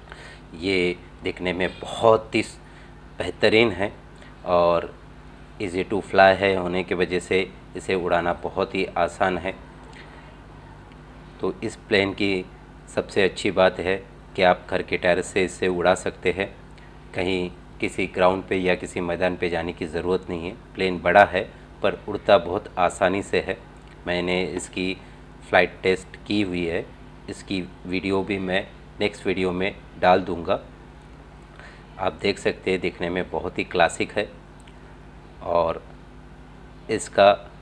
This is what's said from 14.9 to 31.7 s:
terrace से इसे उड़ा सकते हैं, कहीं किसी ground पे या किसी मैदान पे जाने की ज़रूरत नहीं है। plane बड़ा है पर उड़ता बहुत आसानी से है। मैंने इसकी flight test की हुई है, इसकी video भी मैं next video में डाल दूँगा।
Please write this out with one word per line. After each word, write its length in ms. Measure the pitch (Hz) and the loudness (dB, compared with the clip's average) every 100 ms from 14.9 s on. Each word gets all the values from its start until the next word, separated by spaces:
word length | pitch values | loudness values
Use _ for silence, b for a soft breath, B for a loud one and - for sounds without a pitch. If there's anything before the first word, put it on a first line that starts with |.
| 87 | 0
terrace 300 | 90 87 - | 2 0 0
से 160 | 98 | -2
इसे 240 | 90 - 92 | -2 -2 -2
उड़ा 260 | 87 87 92 | 0 2 2
सकते 360 | 95 - 92 | -2 -4 -2
हैं, 180 | 85 98 - - B B B - - | -2 -4 -8 -20 B B B -12 -4
कहीं 340 | 92 92 90 - - - | -2 -2 -4 -8 -20 -8
किसी 260 | 101 - 92 | -6 -4 -4
ground 360 | 95 90 95 | 2 4 4
पे 140 | 82 95 | 0 0
या 180 | 90 87 | 0 0
किसी 260 | 92 95 | -2 -6
मैदान 340 | 87 85 90 87 | -4 0 0 0
पे 140 | 90 | -2
जाने 240 | 85 85 | -2 -4
की 120 | 82 85 | -6 -6
ज़रूरत 440 | 82 85 90 - | -4 -2 -2 -2
नहीं 180 | 87 87 | -8 -8
है। 80 | 113 - - | -12 -12 -4
plane 240 | 92 87 | -2 0
बड़ा 240 | 98 101 95 | 6 8 6
है 220 | 92 - B B - | 4 -4 B B -4
पर 160 | 101 - - | -4 -2 -6
उड़ता 280 | 101 - 101 | -2 4 4
बहुत 340 | 87 95 - - | 4 -6 -4 -2
आसानी 440 | 87 - 90 98 | -2 2 0 0
से 180 | - 92 | -2 -2
है। 160 | 92 95 - - - - 87 | -2 -6 -12 -20 -20 -12 -6
मैंने 360 | 87 90 90 87 | -4 -2 -2 -2
इसकी 480 | 87 - 95 92 92 B B B - - | -6 -8 -6 -6 -6 B B B -20 0
flight 300 | 95 90 - | 2 2 0
test 400 | 95 92 - - - | 0 0 -4 -12 -4
की 140 | 104 | -2
हुई 240 | 95 90 82 | -2 -2 -2
है, 200 | 90 - - - - - | -4 -8 -16 -20 -18 -16
इसकी 320 | - - 95 87 - 92 | -12 -6 -6 -6 -12 -6
video 380 | 90 98 98 | -4 -2 -2
भी 160 | 92 98 | -2 -4
मैं 280 | 92 92 107 - - - | -2 -4 -4 -14 -14 -4
next 280 | 104 - 101 | -4 -2 -4
video 240 | 92 92 | -2 -2
में 220 | 90 98 - - - | -2 -4 -6 -14 0
डाल 220 | - 98 | 4 4
दूँगा। 380 | 92 175 85 101 - - - - - - - - - - B | 2 -4 -2 -4 -6 -20 -20 -20 -20 -20 -20 -20 -20 -20 B